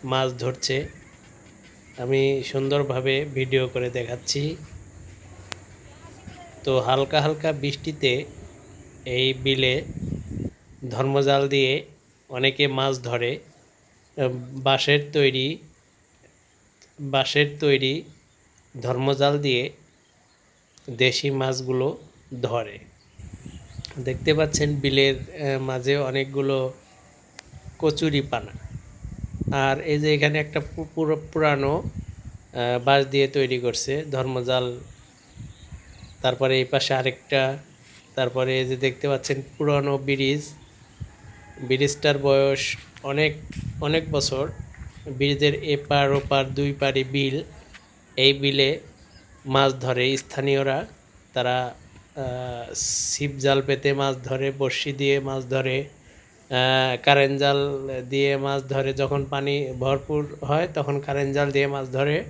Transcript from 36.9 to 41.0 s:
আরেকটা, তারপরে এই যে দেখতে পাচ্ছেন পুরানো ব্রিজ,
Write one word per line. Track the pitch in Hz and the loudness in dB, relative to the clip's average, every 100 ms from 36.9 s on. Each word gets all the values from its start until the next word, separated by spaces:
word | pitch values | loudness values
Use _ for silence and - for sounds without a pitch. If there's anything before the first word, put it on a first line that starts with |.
আরেকটা, | 135 127 127 - 139 131 143 - - - - - - | 2 0 -4 -2 0 0 -2 -12 -20 -20 -20 -10 -2
তারপরে | 127 127 127 131 | -2 0 0 0
এই | 127 | 0
যে | 131 | 0
দেখতে | 131 127 143 | -2 -2 -2
পাচ্ছেন | 139 - 135 131 - | -2 -2 -4 -6 -4
পুরানো | 147 143 139 139 | 2 2 2 -2
ব্রিজ, | 135 135 135 147 147 - - - - - | 0 0 2 0 -4 -16 -20 -20 -20 -16